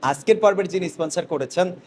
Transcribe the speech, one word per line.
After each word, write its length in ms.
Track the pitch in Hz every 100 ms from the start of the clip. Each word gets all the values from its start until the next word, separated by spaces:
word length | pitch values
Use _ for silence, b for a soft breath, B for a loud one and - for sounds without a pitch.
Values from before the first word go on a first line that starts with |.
আজকের 340 | 135 143 - 220
পর্বের 320 | 214 196 185
যিনি 200 | 185 175
স্পন্সর 380 | 156 160 175 -
করেছেন 460 | 151 131 - 185 180